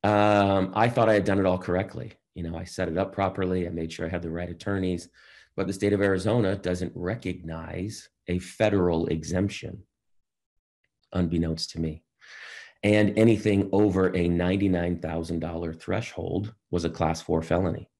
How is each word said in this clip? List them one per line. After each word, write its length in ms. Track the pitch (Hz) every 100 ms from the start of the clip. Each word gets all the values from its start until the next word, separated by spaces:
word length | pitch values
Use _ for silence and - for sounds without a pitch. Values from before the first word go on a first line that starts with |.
um, 680 | 104 104 104 104 98 98 92
I 140 | 107 117
thought 200 | 120 110
I 60 |
had 100 | 107
done 140 | 98 98
it 80 | 95
all 120 | 92
correctly. 540 | - 90 - - - - _
You 80 | -
know, 140 | 82 82
I 80 |
set 240 | 85 - 90
it 100 | 82
up 140 | 95
properly. 540 | - 95 92 92 92 87
I 40 |
made 220 | 85 82
sure 140 | - 82
I 40 |
had 120 | 90
the 80 | 85
right 180 | 85 87
attorneys, 580 | 87 - 98 92 87 - _ - - _ -
but 100 | 95
the 60 |
state 200 | 95 101
of 80 | 101
Arizona 540 | 101 95 98 120 98 95
doesn't 360 | 90 90 90
recognize 1120 | 92 87 - 92 90 82 80 82 87 101 107 - _ -
a 120 | 90
federal 680 | - - 107 98 87 82 82
exemption, 720 | 80 80 90 101 - - 98 - _ _ _ _ _ _ _ _ _ _ _ _
unbeknownst 580 | 92 87 82 82 80 -
to 80 | 82
me. 220 | 80 78 _ _ - - - - - _
And 340 | 101 104 104 -
anything 520 | 113 104 107 98 98
over 360 | 98 104 92 92 90
a 100 | 87
ninety-nine 720 | 85 90 98 98 87 87 85
thousand 400 | 82 82 82 85
dollar 320 | 82 85 85
threshold 800 | 82 - 98 120 - 90 92 107 - _
was 120 | 87
a 60 | 82
class 300 | 82 80 82
four 200 | - 82
felony. 460 | 80 85 92 76 -